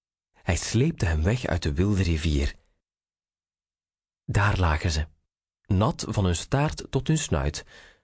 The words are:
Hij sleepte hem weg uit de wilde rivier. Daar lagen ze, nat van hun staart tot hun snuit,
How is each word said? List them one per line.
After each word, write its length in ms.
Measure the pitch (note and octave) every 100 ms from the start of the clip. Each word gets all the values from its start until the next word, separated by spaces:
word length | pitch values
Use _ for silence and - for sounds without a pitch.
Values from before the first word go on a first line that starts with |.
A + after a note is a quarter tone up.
| _ _ _
Hij 220 | _ - E2+
sleepte 500 | - A2+ D3+ - F#2
hem 180 | D#2
weg 220 | E2+ B2 -
uit 180 | F2
de 100 | D#2+
wilde 300 | C#2+ G2 G2
rivier. 520 | F2+ D#2+ D#2+ C#2+ C2 - _ _ _ _ _ _ _ _ _ _ _ _ _ _ _ _ -
Daar 340 | A2 G#2 F#2+
lagen 320 | F2 D2+ F2+
ze, 160 | D2+ D2+ _ _ _ _ _ -
nat 400 | F#2+ A2 - -
van 180 | G#2 F#2
hun 100 | F2
staart 560 | - C3+ D3+ - -
tot 160 | C3+ B2+
hun 100 | D#3
snuit, 480 | - D2+ C#2+ - - - - _